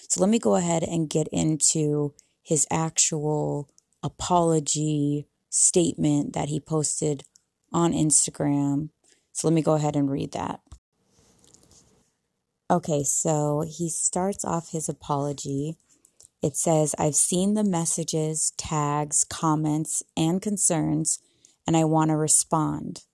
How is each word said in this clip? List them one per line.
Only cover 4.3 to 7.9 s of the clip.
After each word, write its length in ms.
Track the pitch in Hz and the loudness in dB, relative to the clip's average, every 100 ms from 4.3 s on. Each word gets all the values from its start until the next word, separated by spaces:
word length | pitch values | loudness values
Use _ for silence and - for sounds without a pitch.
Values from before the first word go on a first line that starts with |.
| 180 170 160 143 147 151 151 147 147 147 _ - | 4 4 2 0 -2 0 0 0 -2 -6 _ -6
statement 840 | - - 180 170 - 151 147 - | 2 4 4 2 0 2 2 0
that 160 | 160 147 | -4 -4
he 100 | 151 | -4
posted 640 | - 156 143 - 151 139 - _ _ _ - | -2 -2 -2 -2 -2 -4 -8 _ _ _ -6
on 180 | 165 170 | 0 0